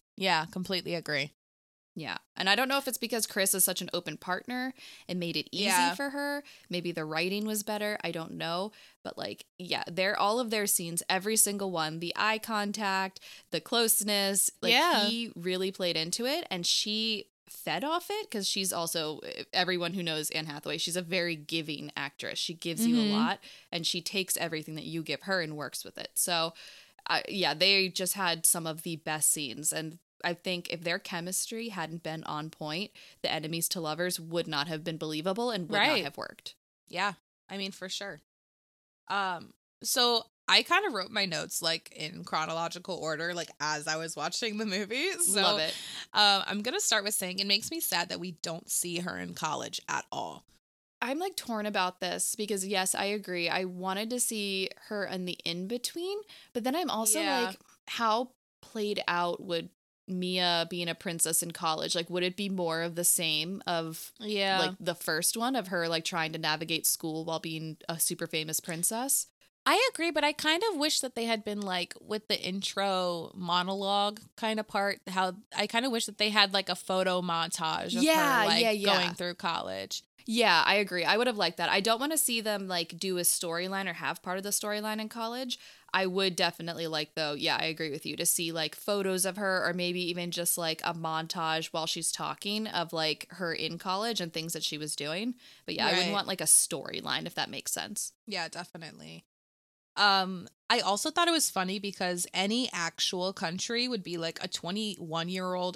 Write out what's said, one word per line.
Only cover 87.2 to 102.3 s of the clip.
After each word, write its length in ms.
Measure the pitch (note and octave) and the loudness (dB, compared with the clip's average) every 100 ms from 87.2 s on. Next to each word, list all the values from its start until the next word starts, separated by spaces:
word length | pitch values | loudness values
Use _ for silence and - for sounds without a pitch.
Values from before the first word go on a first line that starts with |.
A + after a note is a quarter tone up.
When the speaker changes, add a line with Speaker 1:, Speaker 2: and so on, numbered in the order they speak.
| D3+ | -2
Speaker 2:
yeah, 240 | D3 D#3 C#3 | 0 0 2
I 40 | D#3+ | 0
agree 260 | D#3 D#3 | -2 -4
with 160 | D3 - | -4 -6
you, 80 | D3+ | -2
to 80 | E3+ | 0
see, 260 | - E3 | 0 0
like, 240 | E3 D#3 - | -2 -4 -4
photos 480 | - G3+ F#3+ F#3 | -2 0 0 0
of 140 | F#3 F#3 | 0 0
her 260 | G3 F#3 E3 | 0 2 2
or 40 | |
maybe 280 | F3+ F3 F3+ E3+ | 0 0 0 -2
even 220 | F3 F3 | -2 -4
just, 260 | F3 F3 - | -2 0 0
like, 240 | E3 D#3+ | 0 -2
a 120 | - E3 | -2 -2
montage 720 | D#3+ D#3+ E3 F#3 D#3+ D#3+ D#3+ | -2 -2 -4 -2 0 0 -2
while 180 | E3 D#3+ | -4 -2
she's 260 | E3+ D#3+ | -2 -2
talking 540 | - D3+ C#3+ G3+ G#3+ A3 | -2 -4 -4 -4 -2 -2
of, 260 | - E3 | -2 -2
like, 360 | E3 D#3 D3+ - | 0 0 0 -6
her 200 | F3 E3+ | -6 -4
in 240 | - D#3+ E3+ | -2 -4 -4
college 420 | F#3+ F#3+ A#3 G3 | -2 -2 0 -2
and 140 | E3+ | -4
things 200 | E3 D#3+ | -4 -6
that 100 | D#3+ | -4
she 160 | - D3+ | -4 -4
was 160 | D3+ - | -4 -4
doing. 400 | D3 F3 A#3+ B3 - - - | -4 -2 -4 -6 -12 -16 -6
But 80 | E2+ | 0
yeah, 100 | C#3 | 4
I 40 | |
wouldn't 140 | F3+ F3+ | 4 4
Speaker 1:
Right. 60 | |
Speaker 2:
want, 140 | G3+ - | 0 -2
like, 140 | F#3+ | -2
a 40 | D#3+ | 6
storyline, 840 | - - D3 - - - C3 E3 | 6 6 -2 -6 -6 -2 -2 -2
if 80 | E3 | -4
that 160 | C#3 | -4
makes 200 | - - | -4 -4
sense. 420 | - - G#3 - - - | -4 -4 -6 -6 -10 -8
Speaker 1:
Yeah, 220 | F#3+ E3 | -6 -6
definitely. 760 | E3+ F3 E3 D#3 - D#3 E3 - _ _ _ _ _ _ - | -6 -10 -12 -14 -14 -14 -16 -18 _ _ _ _ _ _ 4
Um, 500 | G3+ G3 F#3 F3+ - - - | 6 6 4 -4 -10 -12 0
I 100 | A#3+ | 2
also 320 | F#3 G3+ D#4 | 4 2 2
thought 160 | E4 E4+ | 4 4
it 40 | |
was 180 | D#4+ - | 4 2
funny 280 | G3 F#3 G3+ | 2 0 -2
because 460 | G3 - F3+ F3 F3+ | -4 -2 0 0 -2